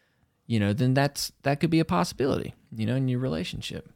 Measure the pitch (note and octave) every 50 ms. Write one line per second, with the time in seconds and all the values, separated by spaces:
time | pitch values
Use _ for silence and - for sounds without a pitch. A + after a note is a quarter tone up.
0 | _ _ _ _ _ _ _ _ _ - A#2 G#2+ G2+ G2+ G#2 A2+ B2+ B2+ C3 C#3
1 | C#3 C#3+ - - - - - _ - C#3 C#3+ C#3+ F3 E3 E3 D#3+ D#3+ - F3+ F3
2 | F3 - - - - C#4 - - - - - _ _ - - A2 A2 G#2+ B2 C3+
3 | C3 B2+ B2 B2 C3 C3 D#3+ D#3+ F#3 - - - - - - - - - -